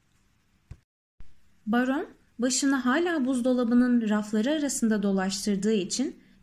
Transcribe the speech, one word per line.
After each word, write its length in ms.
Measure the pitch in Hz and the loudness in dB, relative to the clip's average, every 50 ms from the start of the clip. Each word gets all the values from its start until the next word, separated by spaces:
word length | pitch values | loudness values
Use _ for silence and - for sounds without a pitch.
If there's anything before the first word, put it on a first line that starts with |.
| _ _ _ _ _ _ _ _ _ _ _ _ _ _ - - _ _ _ _ _ _ _ - - - - - - _ _ _ _ | _ _ _ _ _ _ _ _ _ _ _ _ _ _ -20 -20 _ _ _ _ _ _ _ -14 -14 -14 -14 -18 -20 _ _ _ _
Baron 400 | 214 226 240 254 262 262 320 415 - - - _ _ _ - | -2 0 0 2 0 0 -2 -4 -8 -12 -20 _ _ _ -4
başını 360 | 233 262 254 - 285 269 277 | -2 -2 0 0 2 0 0
hala 500 | 254 247 247 262 330 349 359 330 277 247 | 2 0 0 2 2 0 0 0 0 0
buzdolabının 840 | 262 269 247 233 254 254 247 247 226 247 240 254 247 240 240 220 208 | -2 -2 0 0 0 2 2 2 2 4 4 4 4 2 2 2 2
rafları 420 | 214 214 208 - 220 214 214 277 | 0 0 0 -2 -2 0 0 0
arasında 520 | 311 311 294 262 - - 233 220 220 202 | 0 0 -2 -2 -2 -2 0 0 0 2
dolaştırdığı 680 | 202 202 190 190 185 196 196 - - 208 202 185 190 220 | 2 0 0 0 0 -2 -4 -2 -2 -2 -2 0 0 0
için 440 | 220 196 175 175 - - 269 359 - - - _ _ _ | 0 0 0 -2 -4 -4 -4 -4 -6 -10 -20 _ _ _